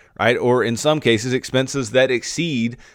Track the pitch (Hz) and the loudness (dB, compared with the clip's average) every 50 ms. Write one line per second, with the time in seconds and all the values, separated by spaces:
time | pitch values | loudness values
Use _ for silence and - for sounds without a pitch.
0 | _ _ _ - 98 113 123 85 90 120 123 127 104 113 117 107 - 151 156 151 | _ _ _ 0 2 2 2 2 2 2 2 2 2 0 -2 0 0 0 0 2
1 | - 123 117 107 107 127 123 131 - - - 131 135 135 - 139 127 104 113 127 | 2 2 2 2 2 -2 -4 -4 -4 -2 -2 -2 -2 -2 -4 -6 -4 0 2 2
2 | 131 127 127 117 - - - - 165 170 147 120 113 117 117 - - - - | 2 4 2 -2 -4 -6 -6 -4 -4 -2 -2 -2 -2 -4 -4 -8 -18 -20 -20